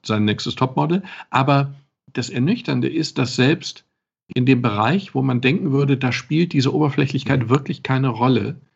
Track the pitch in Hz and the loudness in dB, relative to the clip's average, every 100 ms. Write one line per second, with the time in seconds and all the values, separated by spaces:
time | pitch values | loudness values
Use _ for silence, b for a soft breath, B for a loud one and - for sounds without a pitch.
0 | - 107 104 104 123 - - - 156 185 | -4 0 2 0 -4 -2 -2 0 0 0
1 | B B B 127 135 139 139 - _ _ | B B B 0 4 4 2 -6 _ _
2 | _ - 120 120 139 240 - 131 - 160 | _ -8 -6 -2 0 0 -2 -2 -2 -2
3 | 160 - 127 - 127 170 - - _ _ | -4 -2 -4 2 2 2 -4 -16 _ _
4 | _ _ _ 127 123 127 120 104 110 196 | _ _ _ -2 2 2 2 0 0 0
5 | 190 135 131 123 127 160 147 139 139 131 | -2 -4 0 0 2 0 0 0 2 2
6 | 131 123 - 156 175 143 123 - 151 143 | 0 -4 -2 -2 0 2 0 2 0 0
7 | 139 - - 139 113 143 - 143 - 131 | -2 -2 0 0 2 0 0 -8 -2 0
8 | 135 113 127 117 107 - _ | 0 0 2 2 0 -8 _